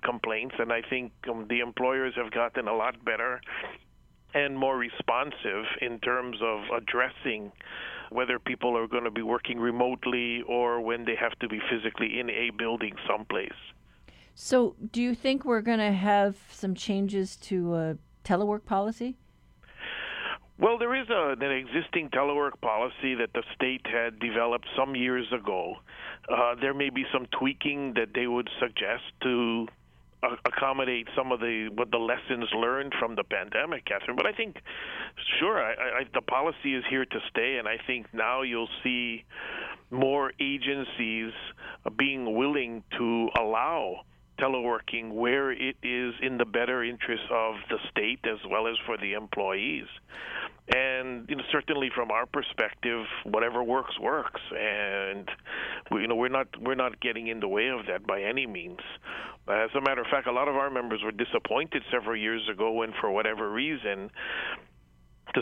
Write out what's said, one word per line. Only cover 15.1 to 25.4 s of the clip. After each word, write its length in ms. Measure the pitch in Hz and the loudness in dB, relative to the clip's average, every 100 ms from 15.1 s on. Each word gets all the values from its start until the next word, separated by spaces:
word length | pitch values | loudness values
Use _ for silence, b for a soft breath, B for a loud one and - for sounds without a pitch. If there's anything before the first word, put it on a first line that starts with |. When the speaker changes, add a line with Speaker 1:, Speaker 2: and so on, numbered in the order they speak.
| 240 | 2
Speaker 2:
think 280 | 269 269 269 | 2 2 2
we're 160 | 226 | 2
gonna 300 | 226 226 208 | 4 4 4
have 440 | 196 202 202 202 202 - | 4 6 6 6 2 -10
some 240 | - 190 180 | -6 -2 -2
changes 600 | - 196 196 196 190 - | 0 2 2 2 0 -4
to, 360 | - 185 170 | -2 0 2
uh, 200 | 170 160 160 - - | 2 0 -2 -8 -8
telework 420 | - 185 208 208 - | 2 4 4 0 2
policy? 520 | 196 208 226 240 262 - - - - - B B B B B B B - - | 2 2 -2 -4 -6 -14 -20 -20 -20 -20 B B B B B B B -10 2
Speaker 1:
Well, 180 | 220 233 | 4 4
there 160 | 240 269 | 2 2
is 120 | 226 | 2
a, 260 | 214 151 123 | 2 2 2
an 120 | 139 | 0
existing 580 | 131 131 143 160 175 147 | 0 0 -2 0 -2 0
telework 500 | 131 143 143 143 - | 2 2 2 0 0
policy 520 | 120 110 123 - 135 123 | 0 2 0 -2 -2 0
that 160 | 117 | 0
the 100 | 120 - | -2 -6
state 320 | - 127 131 - | -2 -2 -2 -2
had 340 | 117 117 110 | -2 -2 -2
developed 480 | 117 110 117 120 - - | -2 0 2 0 -2 0
some 200 | 135 131 | 0 2
years 360 | 127 127 117 | 0 0 0
ago. 460 | 123 | -2